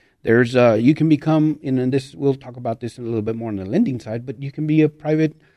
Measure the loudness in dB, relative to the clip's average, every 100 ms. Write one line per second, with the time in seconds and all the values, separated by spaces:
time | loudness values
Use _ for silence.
0 | _ _ 2 2 4 4 4 4 4 4
1 | 2 2 2 2 2 -2 -4 -2 0 -2
2 | -4 -4 -2 -2 -6 -10 -8 -8 -10 -10
3 | -6 -4 -4 -6 -8 -8 -4 -2 -2 -4
4 | -8 -10 -10 -12 -12 -6 0 2 2 0
5 | -4 0 0 -4 _